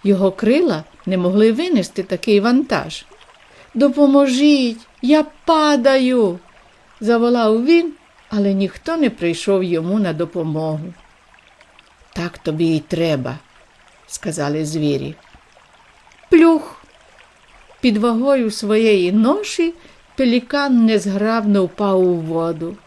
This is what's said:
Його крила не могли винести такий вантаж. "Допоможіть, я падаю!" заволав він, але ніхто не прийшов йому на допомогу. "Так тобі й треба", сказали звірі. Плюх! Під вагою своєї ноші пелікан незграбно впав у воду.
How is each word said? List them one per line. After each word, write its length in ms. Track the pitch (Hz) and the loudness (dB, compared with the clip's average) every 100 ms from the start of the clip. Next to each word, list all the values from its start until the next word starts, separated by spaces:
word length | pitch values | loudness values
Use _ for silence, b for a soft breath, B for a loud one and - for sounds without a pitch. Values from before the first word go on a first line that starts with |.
Його 280 | 196 196 190 | 0 2 0
крила 520 | 185 214 277 339 160 156 _ - | 0 0 2 2 -2 -8 _ -4
не 120 | 185 | -2
могли 340 | 180 196 220 | 0 4 2
винести 500 | 226 359 269 175 - | 2 0 0 -2 -8
такий 380 | - 175 - 208 | -6 -6 0 2
вантаж. 640 | 220 247 262 185 156 - - - - _ b b b | 4 0 0 -4 -6 -14 -18 -20 -20 _ b b b
"Допоможіть, 1120 | 226 285 285 285 277 277 254 294 285 247 226 - _ | 0 0 4 4 4 4 4 4 4 0 -6 -18 _
я 220 | 247 302 302 - | 0 2 0 -6
падаю!" 960 | - 320 302 294 254 269 254 247 208 180 - _ _ _ _ _ | 0 2 2 2 2 2 2 2 0 -2 -14 _ _ _ _ _
заволав 640 | 214 233 240 247 220 220 | -2 0 2 2 2 0
він, 280 | 262 339 339 - _ _ _ | 2 2 2 -8 _ _ _
але 240 | 208 202 | -2 -2
ніхто 420 | 196 190 - - 330 | 0 -4 -6 -8 -2
не 140 | 262 | -2
прийшов 540 | - 170 165 - 196 | -2 -4 -4 -2 -2
йому 340 | 185 165 165 208 | 0 -4 -2 -2
на 140 | 190 | -2
допомогу. 840 | 160 170 180 160 156 160 156 175 170 _ _ _ _ _ _ _ _ _ _ _ | -4 -6 -6 -6 -6 -6 -6 -10 -18 _ _ _ _ _ _ _ _ _ _ _
"Так 260 | - 170 - | -10 -10 -8
тобі 280 | 170 156 165 | -6 -2 0
й 140 | 156 | -2
треба", 580 | - 165 165 143 123 147 _ _ _ _ _ _ _ | -4 -4 -2 -2 -6 -10 _ _ _ _ _ _ _
сказали 580 | - 208 160 147 151 | -12 -10 -6 -4 -4
звірі. 500 | 151 160 151 139 139 156 _ - _ _ _ _ _ _ _ _ - | -4 -4 -2 -2 -6 -14 _ -20 _ _ _ _ _ _ _ _ 2
Плюх! 540 | 339 330 320 - - - _ _ _ _ _ _ _ _ - | 4 6 4 -4 -20 -20 _ _ _ _ _ _ _ _ -2
Під 160 | 254 208 | 0 0
вагою 540 | 233 226 269 269 220 | -2 0 0 0 -2
своєї 600 | 214 208 214 226 202 180 | -4 -2 0 2 2 2
ноші 640 | 208 226 392 403 - 330 339 b b b - | 2 2 0 -4 -4 -4 -4 b b b -2
пелікан 680 | 254 240 240 285 285 247 | 0 0 -2 -4 0 2
незграбно 800 | 226 220 202 196 214 226 208 202 | 4 2 -2 -2 -2 -2 0 0
впав 380 | 180 - 202 190 | 0 -2 -2 2
у 120 | 185 | 2
воду. 640 | 175 160 165 165 156 165 202 | 0 -4 -4 -4 -6 -10 -12